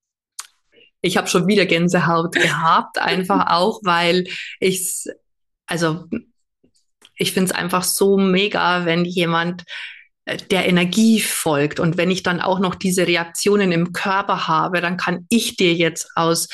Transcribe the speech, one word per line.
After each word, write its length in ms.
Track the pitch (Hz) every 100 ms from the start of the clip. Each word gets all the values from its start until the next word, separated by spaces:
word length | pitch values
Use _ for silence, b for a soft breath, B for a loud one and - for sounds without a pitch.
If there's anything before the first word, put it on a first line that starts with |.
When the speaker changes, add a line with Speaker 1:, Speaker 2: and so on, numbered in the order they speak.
| _ _ _ - - _ _ b b _
Speaker 1:
Ich 160 | 180 202
hab 120 | 185
schon 180 | 185 170
wieder 180 | 208 175
Gänsehaut 680 | 165 175 175 165 165 170 -
Speaker 2:
<laughs> 60 |
Speaker 1:
gehabt, 560 | 175 151 165 190 240 -
einfach 500 | - 175 185 196 -
auch, 280 | 170 190 220
weil 420 | 185 170 175 180 180 B B B
ich's, 480 | 190 185 - - - - _ _ _ _ -
also 420 | 170 165 165 - - - _ _ _ _ _ _ _ _ -
ich 140 | 180
find's 220 | - 185
einfach 300 | - 175 180
so 340 | 180 - 196 196
mega, 680 | 190 180 175 175 170 180 175
wenn 200 | 170 175
jemand, 580 | 180 170 165 170 175 - B B B B _ -
äh, 120 | -
der 300 | - 185 185
Energie 540 | 180 180 202 220 220
folgt. 580 | - - 165 143 147 -
Und 180 | 170 175
wenn 140 | 175
ich 120 | 185
dann 180 | 185 180
auch 180 | - 185
noch 160 | 190 -
diese 320 | 190 180 175
Reaktionen 640 | 170 170 - 202 208 196
im 220 | 170 175
Körper 540 | - 208 190 196 180 -
habe, 340 | 156 160 175
dann 160 | 170 180
kann 280 | - 175 -
ich 260 | 226 - -
dir 180 | 180
jetzt 360 | 170 165 165 - -
aus 320 | 165 165 -